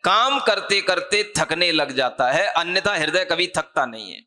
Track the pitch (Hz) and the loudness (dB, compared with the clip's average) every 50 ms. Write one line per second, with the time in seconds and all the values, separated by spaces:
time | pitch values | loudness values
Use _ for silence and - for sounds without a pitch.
0 | - 180 190 214 240 269 277 269 - 226 208 196 190 - 196 196 190 - 185 170 | 2 4 4 4 4 2 2 0 2 2 0 0 0 0 -2 0 2 2 0 0
1 | 180 - 196 208 208 208 - - 214 - 160 165 180 175 160 156 147 135 131 131 | 0 0 0 0 0 0 0 -2 0 0 0 0 0 2 2 0 0 0 0 0
2 | 131 123 - - 131 123 139 165 196 202 - 165 170 175 180 190 185 202 208 170 | 0 0 0 0 0 2 2 2 0 0 0 -2 -2 0 -2 -2 0 0 0 0
3 | 151 151 151 180 185 - 170 170 180 175 - 170 156 - _ 170 135 123 110 113 | -2 0 0 -2 0 0 0 0 0 -2 -2 -4 -6 -2 _ -2 -2 -2 -4 -14
4 | 104 95 69 - _ | -16 -16 -16 -18 _